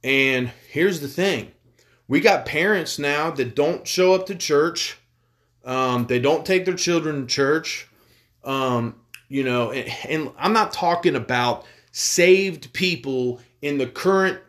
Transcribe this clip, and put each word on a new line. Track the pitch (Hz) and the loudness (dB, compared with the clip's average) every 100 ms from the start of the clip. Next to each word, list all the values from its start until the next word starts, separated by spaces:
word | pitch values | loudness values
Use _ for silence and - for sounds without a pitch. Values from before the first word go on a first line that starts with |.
And | 123 135 135 131 123 - - | 0 2 2 0 -2 -8 -10
here's | 147 180 170 | 0 0 0
the | 143 | -6
thing. | - 190 143 - _ _ _ _ _ _ | -2 -2 -2 -6 _ _ _ _ _ _
We | 139 | 4
got | 214 190 - | 4 2 0
parents | 151 185 202 156 - | -2 0 0 -2 -4
now | 143 147 160 | -2 -2 -2
that | 151 120 117 | -2 -4 0
don't | 147 175 - | 0 0 -4
show | - 185 | 2 4
up | 185 185 | 4 0
to | |
church. | 185 - 143 160 165 - - _ _ _ _ _ _ | -8 0 2 2 0 -8 -10 _ _ _ _ _ _
Um, | 127 131 131 123 117 | -6 -2 0 0 0
they | 123 | 0
don't | 131 160 156 | 2 0 2
take | 185 | 0
their | 180 | 0
children | 180 - 170 156 147 | -2 0 0 0 -6
to | 123 | -4
church. | - 139 160 160 - - _ _ _ _ _ | 0 2 0 -2 -10 -12 _ _ _ _ _
Um, | - 135 131 123 117 - _ - _ | -6 -2 0 0 -2 -8 _ -20 _
you | 139 | -4
know, | 127 123 117 | 0 0 -2
and, | 131 - - - | -4 -8 -10 -6
and | 156 151 - | -4 -6 -4
I'm | 175 | 0
not | 220 208 | 2 0
talking | - 170 175 175 139 | 0 0 2 2 0
about | 113 123 123 113 - - _ | -2 0 0 -2 -6 -20 _
saved | - - - 180 190 196 156 - | -6 -4 4 6 6 4 -6 -12
people | - 185 160 131 131 123 120 - _ | -4 -2 -2 -4 -2 -2 -4 -12 _
in | 147 143 | -6 -2
the | 127 | -4
current | - 185 190 190 - | -2 2 2 2 -2